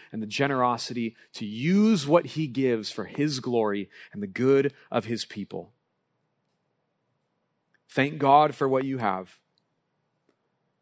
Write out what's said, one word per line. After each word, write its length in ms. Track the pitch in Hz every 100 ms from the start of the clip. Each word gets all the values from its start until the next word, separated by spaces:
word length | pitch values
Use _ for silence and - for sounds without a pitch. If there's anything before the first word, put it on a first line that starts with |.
| -
and 100 | 110
the 60 | 107
generosity 880 | 113 139 135 123 117 - 120 113 - _ -
to 100 | 104
use 600 | 110 151 196 214 202 139
what 200 | 170 131
he 220 | 151 156
gives 440 | 127 131 117 104
for 140 | - 92
his 340 | - 151 127
glory 500 | 127 120 107 101 95 - -
and 100 | 101
the 60 | 101
good 460 | 101 131 139 139 - -
of 140 | 117 107
his 180 | 113
people. 480 | - 107 98 95 87 _ _ _ _ _ _ _ _ _ _ _ _ _ _ _ _ _ _ _ _ _ -
Thank 300 | - 139 156
God 360 | 135 147 151
for 140 | 135 139
what 160 | 131
you 140 | 135 131
have 400 | 107 92 92 - _ _ _ _ _ _ _ _ _ _ _ _ _ _